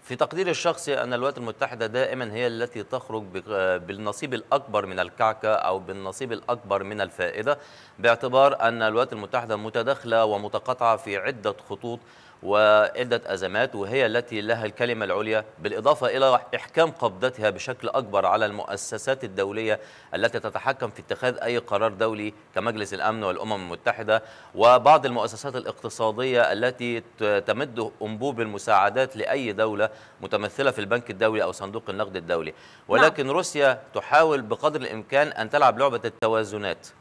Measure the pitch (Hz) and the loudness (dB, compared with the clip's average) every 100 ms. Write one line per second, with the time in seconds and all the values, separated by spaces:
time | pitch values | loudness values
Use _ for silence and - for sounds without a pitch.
0 | - 127 143 165 185 156 170 160 - 135 | -12 -2 -2 0 -2 0 -2 -2 -2 -4
1 | 123 123 131 139 117 107 135 120 110 117 | -2 -2 -2 -4 -10 -6 -6 -4 -4 -2
2 | 131 127 120 107 123 117 117 117 98 127 | -2 -2 -6 -2 -2 -2 -6 -6 -8 -8
3 | - 113 101 92 92 104 95 92 87 101 | -6 -10 -8 -12 -6 -2 0 0 -2 -8
4 | 107 101 147 123 - 143 - 104 98 92 | -6 -6 -6 -8 -2 -2 0 -4 -2 -4
5 | 90 - 113 110 110 107 - 95 90 95 | -4 0 0 0 0 0 0 -4 -6 -10
6 | 95 95 131 113 - 120 101 98 95 107 | -10 -8 -8 -8 -4 -6 -2 -4 -2 -6
7 | 95 - 87 - 117 143 - - - - | -6 -4 -6 -4 -2 -4 -6 -20 -20 0
8 | 110 117 131 127 139 135 113 117 110 107 | 2 4 4 6 6 6 0 2 0 2
9 | 131 113 101 127 117 107 107 117 113 139 | 0 -2 -6 -6 -4 -4 -4 -2 -2 -2
10 | 117 113 110 101 104 107 - 127 117 110 | 2 4 4 2 -2 -6 -4 0 2 2
11 | 107 98 98 127 104 101 - 101 120 117 | 0 -4 -4 -4 -4 -6 -10 -10 -8 -10
12 | - - - - 90 101 107 107 104 - | -14 -20 -20 -14 0 6 8 8 6 0
13 | 123 117 - 95 92 98 127 110 98 127 | -2 -2 -2 -4 -2 0 -2 -2 -2 2
14 | 120 113 120 110 104 117 110 - 120 113 | 2 2 -2 -6 -2 -2 -2 -2 -2 -2
15 | 101 92 107 110 107 - 78 92 113 151 | -2 -2 0 -2 -2 -8 -6 0 2 2
16 | 123 120 135 123 - 120 - - 165 - | 2 4 4 4 2 -8 -6 2 2 2
17 | 120 92 123 123 107 98 - 127 117 - | -2 0 -2 0 0 0 -8 -6 -2 -2
18 | 113 98 95 104 107 104 - 98 - 110 | 0 0 2 2 0 -2 -8 -8 -8 -8
19 | - 131 123 95 98 107 110 104 - - | -4 -4 -4 -2 -2 -2 -2 -2 -4 -20
20 | - 87 113 113 110 101 135 135 120 - | -8 0 0 0 -6 -4 -4 -4 -4 -8
21 | - 104 127 120 117 120 117 101 113 95 | -8 -2 -2 -2 -2 -2 -2 0 0 0
22 | 113 110 107 - - - 113 110 98 95 | -2 -2 -6 -10 -8 -4 -2 -4 -6 -2
23 | 85 113 101 90 110 104 90 85 - 110 | -2 0 -2 -2 -4 -6 -6 -4 -2 -2
24 | 107 110 - - - - 110 123 117 151 | 2 0 0 -20 -16 4 8 8 8 6
25 | 131 120 110 107 143 123 - 113 117 - | 6 -2 -4 -4 -8 -8 -8 -8 -10 -2
26 | 113 107 131 127 113 101 120 127 120 117 | -2 0 0 4 4 4 0 -2 -4 -6
27 | 113 - 107 104 98 107 143 120 107 - | -8 -4 0 0 0 -2 -2 -4 -6 -6
28 | 107 110 131 120 113 101 - 104 101 107 | -8 -4 -4 -2 -4 -6 2 4 4 2
29 | 131 110 104 139 123 101 110 104 110 - | -2 -2 -4 -2 -2 -2 -2 0 -2 -2
30 | - - 95 107 104 - 139 - 101 117 | -20 -14 -4 -4 -4 -2 -2 0 -2 -4
31 | 120 95 110 110 90 98 98 107 - 98 | -4 0 0 2 -2 -4 -8 -10 -10 -6
32 | 104 95 82 85 78 - - - - 107 | -6 -6 -4 -4 -4 -12 -20 -20 -2 4
33 | 151 156 131 151 180 147 139 127 - 110 | 4 4 -2 -2 -2 2 2 2 -4 -8
34 | - 143 160 143 110 110 156 147 127 110 | 2 4 4 2 -2 -2 0 -2 -6 -8
35 | 104 135 151 - 110 147 139 113 139 120 | -2 2 2 0 -2 4 4 4 2 0
36 | 117 - 113 113 107 104 104 82 - - | -4 -2 0 2 0 -4 -4 -6 -10 -20